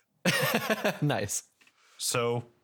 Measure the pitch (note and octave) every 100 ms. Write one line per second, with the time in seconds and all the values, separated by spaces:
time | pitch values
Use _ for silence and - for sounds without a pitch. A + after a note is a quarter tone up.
0 | _ _ F3 - - A#3 - G#3+ G#3 -
1 | D3 A2+ G#2 - - _ _ _ _ -
2 | - B2+ A#2+ A#2+ A2+ _